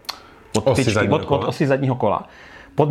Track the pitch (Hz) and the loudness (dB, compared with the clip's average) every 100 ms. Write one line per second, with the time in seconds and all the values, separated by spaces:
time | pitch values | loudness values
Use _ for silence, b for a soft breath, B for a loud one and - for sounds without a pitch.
0 | B B B B B 110 139 123 117 104 | B B B B B -2 0 2 2 0
1 | 101 151 - 139 202 - 139 135 131 131 | 2 0 0 -2 -2 -2 0 0 0 -2
2 | 110 90 - B B B B - 151 | 0 -2 -6 B B B B 0 2